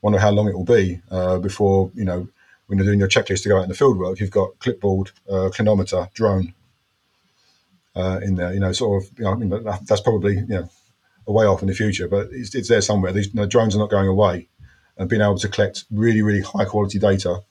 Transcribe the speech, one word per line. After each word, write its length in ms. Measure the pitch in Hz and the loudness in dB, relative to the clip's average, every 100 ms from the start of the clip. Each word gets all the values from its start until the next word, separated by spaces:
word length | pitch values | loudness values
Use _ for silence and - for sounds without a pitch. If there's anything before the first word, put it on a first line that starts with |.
Wonder 180 | 107 101 | 2 2
how 120 | 104 | 4
long 180 | 101 107 | 2 0
it 60 | |
will 100 | 92 | -2
be, 380 | 87 117 95 87 _ | 2 2 2 -4 _
uh, 280 | 92 90 92 | -4 -2 -2
before, 520 | 95 - 101 98 92 | -4 0 2 2 0
you 120 | - 98 | -2 -4
know, 220 | 90 90 _ _ _ _ | -4 -8 _ _ _ _
when 120 | 98 | 0
you're 60 | |
doing 140 | 95 101 | 2 2
your 100 | 98 | 2
checklist 340 | 104 - 95 | 0 0 -4
to 40 | - | 2
go 80 | 98 | 2
out 60 | |
in 80 | 92 | 0
the 40 | |
field 220 | 92 139 98 | 2 2 2
work, 240 | 90 92 | -2 -4
you've 100 | 101 | -2
got 280 | 101 92 - | 0 -2 -4
clipboard, 520 | - - 101 95 92 _ - | -6 -2 0 0 -4 _ -6
uh, 220 | 98 95 | -2 -2
clinometer, 640 | - 107 104 92 92 90 | 0 2 2 0 -4 -4
drone, 400 | - 110 95 87 - _ _ _ _ _ _ _ _ _ _ _ _ _ - | -2 0 0 -2 -8 _ _ _ _ _ _ _ _ _ _ _ _ _ -6
uh, 240 | 92 92 | -4 -2
in 120 | 98 | -2
there. 180 | 92 87 | -2 -2
You 80 | 95 | -2
know, 120 | 95 | -2
sort 300 | 95 117 98 | 0 0 -2
of. 160 | 95 - | -4 -6
You 60 | |
know, 80 | 104 | -4
I 20 | 107 | -2
mean, 120 | 107 | -2
that, 380 | 101 110 95 101 | -4 -4 -8 0
that's 160 | 104 | 0
probably, 320 | 127 110 98 | 2 0 0
you 120 | 95 101 | 0 -2
know, 200 | 98 85 _ _ _ _ _ - | -6 -6 _ _ _ _ _ -2
a 60 | |
way 140 | 104 107 | 2 4
off 160 | 92 | 2
in 60 | 98 | 0
the 60 | |
future, 340 | 95 107 92 87 | -2 -2 -2 -2
but 200 | 98 107 | -4 -4
it's, 240 | 131 117 | -10 -8
it's 140 | 131 104 | -8 2
there 140 | 107 | 2
somewhere. 300 | - 104 92 | 2 0 0
These, 160 | 92 98 | -2 -4
you 60 | |
know, 120 | 107 101 | -2 0
drones 280 | 120 110 | 2 2
are 40 | 101 | 0
not 120 | 104 | 0
going 180 | 104 98 | 2 2
away, 400 | 95 101 87 - _ - _ _ - | 4 2 0 -10 _ -20 _ _ -10
and 100 | 95 | -2
being 140 | 110 | 2
able 160 | 104 95 | 2 0
to 100 | 101 | -4
collect 360 | - 101 - - | -2 -2 -2 -8
really, 320 | 104 113 110 | 0 2 2
really 200 | 107 101 | 2 0
high 220 | - 101 | -2 -4
quality 340 | 98 107 98 98 | -2 -2 -2 0
data 440 | 104 95 90 92 - | 2 2 -2 -6 -8